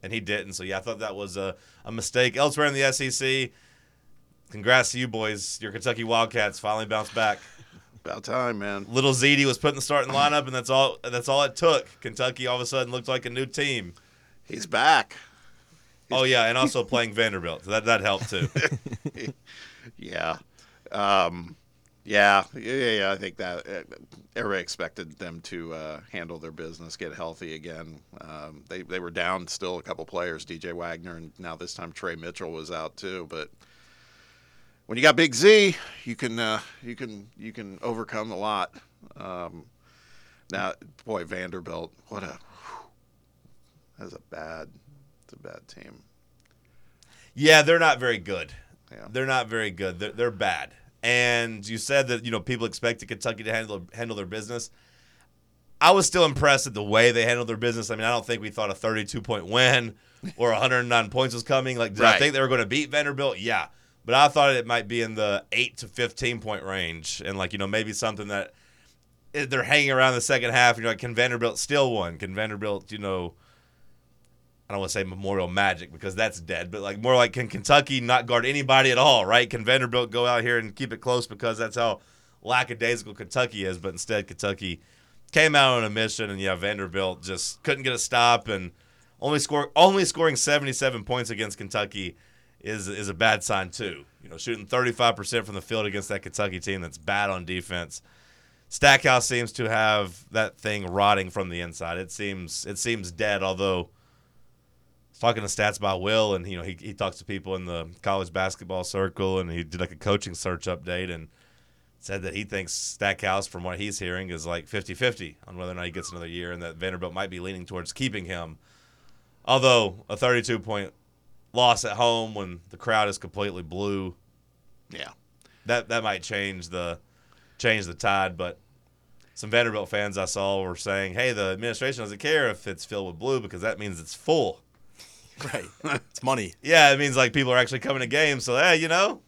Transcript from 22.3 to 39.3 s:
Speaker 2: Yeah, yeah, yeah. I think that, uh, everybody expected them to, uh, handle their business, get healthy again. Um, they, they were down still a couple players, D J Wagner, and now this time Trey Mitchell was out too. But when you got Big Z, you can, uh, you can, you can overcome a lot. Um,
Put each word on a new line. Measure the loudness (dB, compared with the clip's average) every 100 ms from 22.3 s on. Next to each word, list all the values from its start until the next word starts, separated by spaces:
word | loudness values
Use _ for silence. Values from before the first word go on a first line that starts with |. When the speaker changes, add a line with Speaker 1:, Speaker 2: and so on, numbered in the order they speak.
| 8 4
Speaker 2:
Yeah, | -10 -6
yeah, | -2 0 2
yeah. | 0
I | -2
think | -6 -8
that, | -8 -6 -8
uh, | -12 -12 -20 -20 -20 -14 -6
everybody | -2 -4
expected | -4 -8 -8 -8 -16 -12
them | -14 -14
to, | -12 -12 -10
uh, | -10 -10 -12 -12
handle | -12 -10 -12
their | -14
business, | -12 -14 -12 -16 -12
get | -12
healthy | -8 -10 -10 -12 -12
again. | -12 -14 -16 -18 _ -20
Um, | -18 -16 -16 -18 -14
they, | -14
they | -8 -8
were | -6
down | -4 -2 -2 -6
still | -8 -6 -8
a |
couple | -8 -10
players, | -6 -6 -4 -6
D | -12 -12
J | -10
Wagner, | -8 -8 -10 -12 -14
and | -16 -14
now | -12 -12
this | -12
time | -12 -12
Trey | -10 -8
Mitchell | -8 -10 -10 -10
was | -10 -8
out | -8 -8 -10
too. | -10 -10 -10
But | -10 -12 -14 _ _ _ _ _ _ _ _ _ -20 -20 _ _
when | 6
you |
got | 6 8
Big | 4
Z, | 6 10 10 8 2 -8 -14
you | -12
can, | -6 -4 -2
uh, | 0 -2 -4 -16
you | -16
can, | -12 -12 -12 -18 _
you | -16
can | -14 -14 -8
overcome | -6 -6 -6 -6 -6
a | -4
lot. | -2 -2 -2 -8 _ _ -20 -16
Um, | -12